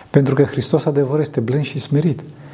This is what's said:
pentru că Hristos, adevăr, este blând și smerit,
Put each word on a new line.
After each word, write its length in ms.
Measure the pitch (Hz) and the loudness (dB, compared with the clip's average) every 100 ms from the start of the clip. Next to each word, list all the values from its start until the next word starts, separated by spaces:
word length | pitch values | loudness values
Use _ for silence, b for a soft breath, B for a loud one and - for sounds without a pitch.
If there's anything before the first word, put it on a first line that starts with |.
| B | B
pentru 240 | 139 135 | 2 4
că 100 | 135 | 2
Hristos, 420 | 139 135 120 156 160 | 2 0 0 0 0
adevăr, 340 | 143 135 147 | 0 0 0
este 200 | 147 - | -2 -2
blând 240 | 113 139 | -2 -2
și 160 | 139 147 | -2 -6
smerit, 440 | - 143 165 139 - B B | -2 0 0 -2 -8 B B